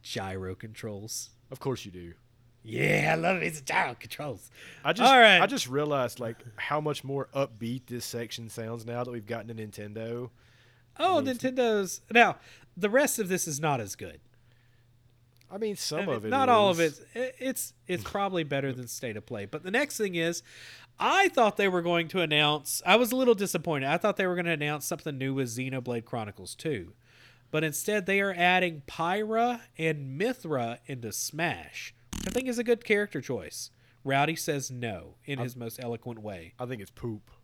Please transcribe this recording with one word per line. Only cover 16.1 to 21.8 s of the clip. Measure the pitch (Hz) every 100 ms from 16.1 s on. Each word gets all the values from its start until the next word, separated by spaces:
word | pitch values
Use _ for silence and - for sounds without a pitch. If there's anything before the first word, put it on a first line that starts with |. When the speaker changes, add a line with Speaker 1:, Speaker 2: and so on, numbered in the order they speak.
Speaker 2:
of | 120
it | 104
Speaker 1:
not | 269 254
all | 226 202
of | 170
Speaker 2:
is. | 165 143 -
Speaker 1:
it. | 226 254 -
I-, |
it's, | 262 254 - _ -
it's | 180
probably | 101 202 196 180
better | 151 139 135
than | 127 120
State | - 123 107
of |
Play. | - 113
But | 101 151
the | 185
next | 233 285 -
thing | 208
is, | 170 165 170 - - - - - -
I | 214 349 392
thought | - 220 -
they | 202
were | 180